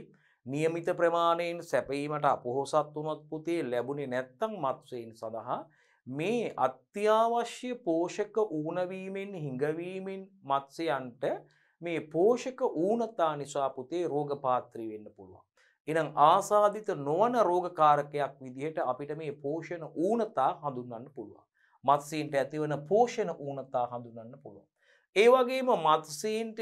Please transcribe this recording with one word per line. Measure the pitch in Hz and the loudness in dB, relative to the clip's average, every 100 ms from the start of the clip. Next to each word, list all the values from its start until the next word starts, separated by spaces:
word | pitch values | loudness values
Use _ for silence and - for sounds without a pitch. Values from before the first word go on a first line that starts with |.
| 226 _ _ _ 120 | -10 _ _ _ -8
නියමිත | 139 160 170 175 175 | -2 0 0 -2 2
ප්‍රමාණයෙන් | 170 170 170 170 175 170 | 2 4 2 2 -2 -6
සැපයීමට | 160 131 120 139 147 151 143 | -2 -2 -2 -4 -4 0 0
අපොහොසත් | 120 123 131 135 156 147 147 | 0 -2 -4 2 0 0 -6
වුණොත් | 156 147 151 | -6 -8 -8
පුතේ | 156 156 170 | -8 -4 -2
ලැබුණේ | 131 120 120 143 135 | -2 -2 -2 -6 -4
නැත්තම් | 123 127 _ 220 208 | -4 -6 _ -6 -2
මත්ස්‍යයින් | 135 127 - 123 113 110 | -4 -4 -10 -12 -12 -12
සඳහා | 113 113 117 156 165 _ _ _ - | -10 -10 -6 -6 -8 _ _ _ -10
මේ | 135 175 240 185 - | -4 -2 -2 -2 0
අත්‍යවශ්‍ය | 131 - _ 208 214 220 233 233 233 - 247 240 | -2 -2 _ 0 4 4 4 0 -2 -8 -8 -6
පෝෂක | 180 165 175 - 208 226 | -2 0 0 -2 -2 0
ඌනවීමෙන් | 214 156 151 175 180 190 190 196 196 | 0 -2 -4 -4 -4 -6 -8 -8 -8
හිඟවීමෙන් | 185 151 127 147 160 175 190 190 190 190 _ | -8 -6 -2 -2 -2 -6 -8 -8 -10 -14 _
මත්ස්‍යයන්ට | 135 139 139 - 165 139 127 113 156 349 - _ _ _ | -4 -4 -4 -6 -2 -2 -4 -6 -4 -4 -10 _ _ _
මේ | 170 160 | -6 -4
පෝෂක | 151 160 202 240 262 254 | -2 2 4 4 -2 -2
ඌනතා | 247 151 185 233 226 226 160 147 | -2 0 0 0 -2 0 0 0
නිසා | 139 143 135 | -4 -2 -2
පුතේ | 135 127 170 165 | -4 -6 -4 -2
රෝග | 139 143 143 | -2 -2 -2
පාත්‍රී | 131 123 - 117 110 | 0 0 -2 -12 -10
වෙන්න | 107 104 | -10 -14
පුළුවන්. | - 92 92 _ _ _ _ - | -20 -20 -20 _ _ _ _ -2
එහෙනම් | 160 151 | -2 0
ආසාදිත | - 151 190 196 208 208 208 208 156 | 6 8 8 6 6 6 2 -4 -4
නොවන | 139 160 233 247 | 0 2 4 4
රෝග | 185 180 175 | 4 4 0
කාරකයක් | 175 151 147 147 147 135 - | 4 6 6 2 -2 -4 -4
විදිහට | 131 127 151 160 | -14 -8 -6 -2
අපිට | 127 127 143 151 | -2 -2 -6 -6
මේ | 156 | -8
පෝෂණ | 147 139 165 165 175 147 - | -6 -6 -6 -6 -10 -8 -2
ඌනතා | 180 233 214 - 135 175 | 0 0 0 0 0 0
හඳුන්වන්න | 147 123 123 113 139 | -6 -6 -10 -12 -12
පුළුවන්. | - 107 - _ _ _ _ | -14 -14 -16 _ _ _ _
මත්ස්‍යයින්ට | 135 147 - 156 147 139 | 4 4 4 -6 -2 0
ඇතිවන | 127 151 151 143 - | 0 -2 -2 -2 2
පෝෂණ | 202 240 - 185 | 4 4 2 -4
ඌනතා | 160 143 135 127 127 120 | -4 -8 -10 -4 -2 -2
හඳුන්වන්න | 120 120 113 113 139 | -6 -10 -14 -16 -16
පුළුවන්. | 113 98 _ _ _ _ _ 190 | -18 -18 _ _ _ _ _ 6
ඒ | 233 | 8
වගේම | 262 247 262 254 202 | 8 4 0 2 2
මත්ස්‍යයින්ට | 156 156 151 - 214 214 226 220 | 4 4 2 -6 -4 -2 -4 -4